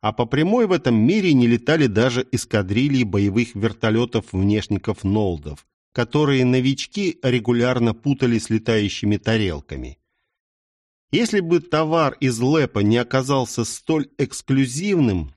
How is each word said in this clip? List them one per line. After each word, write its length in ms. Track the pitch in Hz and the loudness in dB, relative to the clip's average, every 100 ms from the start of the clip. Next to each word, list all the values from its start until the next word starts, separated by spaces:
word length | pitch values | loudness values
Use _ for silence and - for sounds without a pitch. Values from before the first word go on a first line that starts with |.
а 120 | 107 | -4
по 140 | 107 117 | -2 -2
прямой 400 | 135 165 233 220 | 0 2 2 2
в 40 | |
этом 240 | 175 - 117 | 0 2 2
мире 380 | 113 214 190 | 4 2 4
не 140 | 139 120 | 4 4
летали 400 | 120 117 160 139 | 2 2 2 2
даже 380 | 101 127 120 - | 2 0 0 -4
эскадрильи 720 | 120 - 110 92 104 143 135 | -6 -2 -4 0 0 0 0
боевых 520 | 113 98 101 98 117 104 | 0 0 0 0 -2 -2
вертолетов 800 | 110 110 110 110 120 117 - | -4 -2 0 0 0 -2 -4
внешников 680 | 95 98 107 - 101 - 101 | -2 0 0 -2 -6 -4 -4
Нолдов, 640 | 101 104 101 82 71 73 _ _ _ | -2 0 0 -4 -8 -16 _ _ _
которые 540 | - 117 147 151 135 127 | -6 -2 0 2 2 2
новички 720 | 127 127 135 - - 190 - | 2 0 -2 -6 -4 -4 -2
регулярно 720 | 131 123 113 120 120 127 117 110 | -2 -2 0 0 0 0 0 0
путали 420 | 147 135 123 117 | -4 0 0 0
с 140 | - | 0
летающими 680 | 110 107 110 104 - 104 104 | -4 0 0 0 -2 -2 -2
тарелками. 800 | - 110 101 76 - 71 64 69 _ _ _ _ _ _ _ _ _ _ _ | 0 -2 -2 -4 -10 -12 -12 -16 _ _ _ _ _ _ _ _ _ _ _
Если 280 | 185 233 214 | -2 0 -2
бы 200 | 170 170 | 0 0
товар 580 | - 156 156 165 147 127 | 0 -2 0 0 0 0
из 200 | 135 113 | -2 0
Лэпа 400 | 127 160 135 - | 0 2 0 0
не 180 | 104 117 | 2 2
оказался 680 | 120 135 131 139 120 - | 2 -2 0 -2 -2 -4
столь 460 | 113 - - 160 139 _ | -6 -6 -4 -2 -2 _
эксклюзивным 1160 | 139 - - 135 135 127 202 185 131 95 73 | -6 -6 -2 0 0 -2 -2 2 2 0 -4